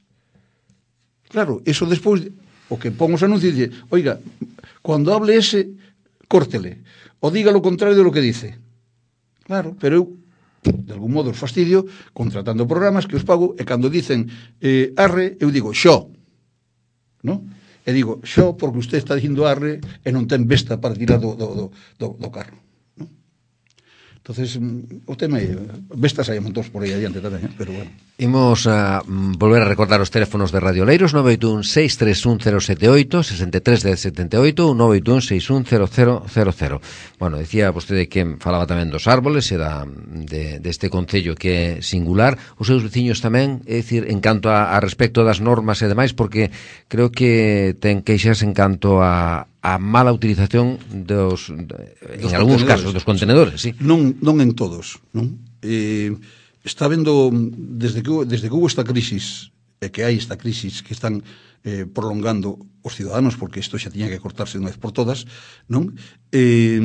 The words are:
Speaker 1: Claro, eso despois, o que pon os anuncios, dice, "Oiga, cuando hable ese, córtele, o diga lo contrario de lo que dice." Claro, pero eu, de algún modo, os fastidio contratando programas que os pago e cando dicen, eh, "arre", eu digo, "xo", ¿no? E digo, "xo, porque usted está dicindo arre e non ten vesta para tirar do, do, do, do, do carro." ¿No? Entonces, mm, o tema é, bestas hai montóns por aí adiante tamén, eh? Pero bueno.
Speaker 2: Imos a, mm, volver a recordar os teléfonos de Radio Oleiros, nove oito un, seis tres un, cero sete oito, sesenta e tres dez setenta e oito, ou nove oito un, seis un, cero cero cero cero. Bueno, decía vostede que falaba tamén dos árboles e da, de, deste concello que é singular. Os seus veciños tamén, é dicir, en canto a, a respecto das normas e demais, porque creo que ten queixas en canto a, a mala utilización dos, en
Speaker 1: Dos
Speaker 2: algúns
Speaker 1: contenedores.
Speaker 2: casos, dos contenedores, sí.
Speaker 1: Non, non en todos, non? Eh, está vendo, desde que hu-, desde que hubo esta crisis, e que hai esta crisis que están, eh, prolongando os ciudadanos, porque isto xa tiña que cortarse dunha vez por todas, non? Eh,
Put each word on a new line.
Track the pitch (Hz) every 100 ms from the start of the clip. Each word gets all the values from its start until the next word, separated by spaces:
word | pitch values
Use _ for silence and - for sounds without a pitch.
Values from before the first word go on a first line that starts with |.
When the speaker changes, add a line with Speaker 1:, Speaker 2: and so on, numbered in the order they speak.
| _ _ _ _ _ _ _ _ _ _ _ _ _
Speaker 1:
Claro, | 220 180 110 -
eso | 147 170
despois, | 170 196 196 156 - _ _ -
o | 120
que | 120
pon | 113 165 170
os | 196
anuncios, | 208 180 135
dice, | 120 - -
"Oiga, | 175 143 - - - - - - _ -
cuando | 151 151
hable | 208 208 226
ese, | 214 208 190 - _ _ _ _ -
córtele, | 185 131 117 90 92 - - - -
o | 151
diga | 196 208
lo | 202 180
contrario | 180 202 202
de | 180
lo |
que | 147
dice." | 123 - - - _ _ _ _ _ _ _ _ -
Claro, | 196 165 -
pero | 143 170
eu, | 180 - _ _ _ _ -
de | - - 101
algún | 110
modo, | 147 131
os | -
fastidio | 127 - 170 190 190 - - -
contratando | 117 110 98 113 120
programas | 160 202 196 -
que |
os | 139
pago | - 175 180 -
e |
cando | 120 123 131
dicen, | 165 120 127 117 - - -
eh, | 135 131 131 131
"arre", | 196 175 185 185
eu | 147
digo, | 139 107
"xo", | 107 175 147 - - _ _ _ _ _ _ _ _ _ _
¿no? | 127 190 - - _ _ -
E |
digo, | 131 113 110 -
"xo, | - 180 175
porque | 143 120
usted | 120 156
está | 143
dicindo | 139 147 143 147
arre | 139 151 151 - -
e | -
non | 127 117
ten | 135 117
vesta | 135 - 117
para | 123 104
tirar | 117 120
do, | 113 107
do, | 107
do, | 101 95 - _ -
do, | 113 117
do | 110
carro." | 98 - - _ _ _ -
¿No? | 165 _ _ _ _ _ _ _ _ _ _ _ -
Entonces, | 120 127 120
mm, | 117 120 120 - -
o |
tema | 135 156 131
é, | 95 95 107 - -
bestas | 127 143 147 117
hai | 107
montóns | 104 104 107
por | 101
aí | 101 98
adiante | 104 95
tamén, | 101 95 90
eh? |
Pero | - 95
bueno. | 95 85 - _ -
Speaker 2:
Imos | 123 131 127 117
a, | 117 107 98 98
mm, | - 95 95 90
volver | 107 117
a | 104
recordar | 101 101 104
os | 95
teléfonos | 113 101 104 95
de | 92
Radio | 90 92 101
Oleiros, | 165 185
nove | 147 131 117
oito | 113
un, | 107 104
seis | 151 156 -
tres | 110 95 120
un, | 113
cero | 110 101
sete | - 92 107
oito, | 143 143 175
sesenta | 160 90 90 92
e |
tres | - 120
dez | 98 90
setenta | 95 90 85 107
e | 147
oito, | 151 170
ou |
nove | 120 117 101
oito | 107
un, | 127
seis | 120 95 -
un, | 135 120
cero | 117 95
cero | - 123 123 98
cero | 113 98 -
cero. | 71 71 - - - -
Bueno, | 90 76
decía | 80 107 101 85
vostede | - 98 85
que | 95 85 73
falaba | 92 87 85
tamén | 87 82
dos | 73 110
árboles | 127 135 147 117
e | 90
da, | 78 76 71
de, | 69 73 80 78 78 76 76
deste | 85 82 95
concello | 92 87 101 85 78
que | 92
é | 87 85 82 85
singular. | 92 85 92 127 131 - -
Os | 113
seus | 131
veciños | 110 120 123 104
tamén, | 113 120 139 127 120
é | 117
dicir, | 117 117 107
en | 104
canto | 104 107 110
a, | 104 101
a | 98
respecto | 95 - 117 117 113
das | 95
normas | 113 117 110 101
e | 107
demais, | 104 131 117
porque | 107 107 110 - - - -
creo | 107 120
que | 120 123 113 107 101 95 90
ten | 104 101
queixas | - 107 107 107 104
en | 101
canto | 98 92 101 95
a, | 92 87 85 82 - _
a | 92 92
mala | 98 117 127 117
utilización | 113 92 98 117 123 127 -
dos, | 98 90 101 95 90 -
en | 76 82
Speaker 1:
Dos | - 50 - - - -
Speaker 2:
algúns | 90 113 127
Speaker 1:
contenedores. |
Speaker 2:
casos, | 131 98 92 92
dos |
contenedores, | - 98 104 139 123 76
sí. | 120 117
Speaker 1:
Non, | 143 165 139 127
non | 147 156
en | 123 117
todos, | 98 85 - - _
non? | 110 123 120 - -
Eh, | 107 113 107 107 104 104 - _ _ _ -
está | - 147
vendo, | 165 156 143 131
desde | 120 117 117 123 120 117 113
que | 120
hu-, | 156 123
desde | 113 110
que | 147
hubo | 175
esta | -
crisis, | 117 123 113 98 - - - _ _ -
e | 98
que | 104
hai | 117 113
esta | - 95
crisis | 113 110 98 -
que | - 110
están, | 117 104 - - _ _
eh, | 104 98 92
prolongando | 98 107 104 110 107 98 98 - _
os | -
ciudadanos, | - 98 110 131 120
porque | 87 98
isto | - 113
xa | 104
tiña | 95 104
que | 92
cortarse | 98 - 101 98
dunha | 95
vez | -
por | 113
todas, | 107 117 135 - - - - -
non? | 123 180 - - _ -
Eh, | 135 123 117 113 113